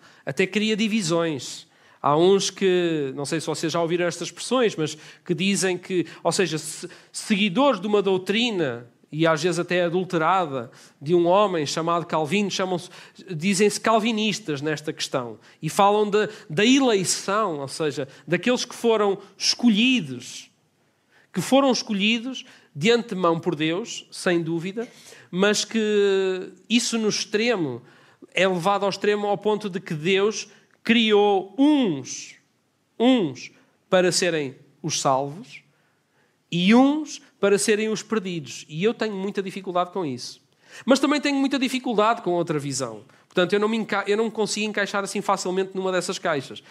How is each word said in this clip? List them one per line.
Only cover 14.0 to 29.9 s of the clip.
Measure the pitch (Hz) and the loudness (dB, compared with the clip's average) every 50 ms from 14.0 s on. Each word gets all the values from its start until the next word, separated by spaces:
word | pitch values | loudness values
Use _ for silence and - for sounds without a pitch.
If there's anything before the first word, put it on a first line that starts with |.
| 208 233 226 214 214 220 185 - - - 151 135 | 2 0 0 0 0 -2 -2 -4 -4 -6 -6 -4
nesta | 143 156 151 147 147 - 147 | -4 -4 -4 -4 -6 -8 -8
questão. | - - - - 139 123 120 110 104 _ - - - - | -8 -8 -4 -4 -4 -4 -6 -10 -14 _ -20 -16 -8 -8
E | 156 | -4
falam | - - 196 196 208 214 214 208 | 2 4 4 6 6 4 2 2
de, | 190 214 214 202 - - - - | 2 0 0 -2 -6 -12 -14 -8
da | 156 151 208 | -2 2 4
eleição, | 240 262 285 269 247 220 196 180 139 - - - - 196 214 220 196 160 143 | 4 6 6 4 4 2 2 2 0 -2 -4 -2 -2 -2 0 0 -2 -4 -6
ou | 139 135 | -8 -8
seja, | - - 165 151 131 143 135 - - - - | -6 -4 -4 -4 -4 -4 -8 -10 -10 -14 -6
daqueles | - 160 175 175 240 254 240 - | -4 -2 0 2 2 0 0 -2
que | - - | -6 -8
foram | - - 233 226 214 208 202 190 196 - - _ - | -2 0 2 2 4 4 2 0 -2 -6 -16 _ -6
escolhidos, | - - - - - 240 214 190 233 262 262 240 175 139 127 120 - - - - - - _ _ _ _ _ _ _ _ _ _ _ _ _ _ _ _ - | -2 -2 0 2 4 4 4 6 4 4 4 2 0 -4 -10 -12 -14 -14 -16 -18 -18 -20 _ _ _ _ _ _ _ _ _ _ _ _ _ _ _ _ -6
que | 185 | -4
foram | 170 - 254 269 277 269 | 0 4 4 4 6 4
escolhidos | 240 - - - 220 196 190 214 233 240 220 262 262 - - - - - _ _ - | 2 0 -2 -4 -4 -2 0 0 0 -2 -4 -8 -12 -12 -16 -20 -20 -20 _ _ -8
de | 143 143 220 | -2 2 2
antemão | 240 240 220 233 202 185 180 170 165 165 | 2 2 0 -2 -4 0 0 2 0 0
por | - 185 165 | -2 -4 -4
Deus, | 143 156 160 165 180 233 233 - - - _ | -2 -2 -2 -2 -4 -6 -8 -12 -14 -16 _
sem | - - - - 180 170 170 | -12 -4 -2 0 0 0 0
dúvida, | 160 165 170 160 190 196 233 220 254 - - - - - - - - | -2 -4 -4 -4 -6 -8 -8 -10 -10 -12 -20 -20 -20 -20 -20 -18 -8
mas | - 180 196 208 208 208 - | -2 0 2 2 2 0 -2
que | - - 226 214 214 208 208 202 202 196 190 190 190 185 185 185 - - - _ - | -4 -2 -2 0 2 2 2 2 2 2 0 0 -2 -4 -6 -8 -12 -16 -14 _ 0
isso | 208 240 233 - - 226 | 0 0 0 0 -2 0
no | 220 208 | 0 0
extremo, | - - - - - 208 226 240 240 196 165 139 123 117 - - - _ _ _ _ _ - - - | -2 -2 -4 -4 -2 -2 0 0 0 0 -2 -4 -4 -8 -12 -18 -20 _ _ _ _ _ -16 -8 -2
é | - 180 | 0 2
levado | 190 185 180 160 196 202 196 190 | 2 2 2 2 0 0 2 0
ao | 202 | -2
extremo | 190 196 - 202 208 208 208 | -2 -2 0 0 0 0 0
ao | 202 202 190 | -2 -2 -2
ponto | - 214 214 208 214 208 | 0 -2 -2 -2 -4 -6
de | 175 196 | -8 -8
que | - - | -8 -8